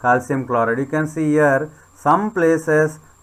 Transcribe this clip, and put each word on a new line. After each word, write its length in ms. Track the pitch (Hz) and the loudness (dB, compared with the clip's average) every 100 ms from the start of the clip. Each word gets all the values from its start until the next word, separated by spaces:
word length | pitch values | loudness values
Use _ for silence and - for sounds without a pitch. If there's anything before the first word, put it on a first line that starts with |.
calcium 460 | 123 127 127 135 123 | 0 0 0 -6 -2
chloride. 320 | 120 113 120 | -2 0 -2
You 60 | 139 | -4
can 220 | 156 156 | -4 -4
see 240 | 160 151 | -4 -2
here 380 | 151 147 135 156 - _ | 2 2 2 -2 -12 _
some 380 | - 147 175 214 | -6 0 0 0
places 680 | 190 165 160 160 156 156 156 - _ | 0 0 0 2 2 0 -4 -20 _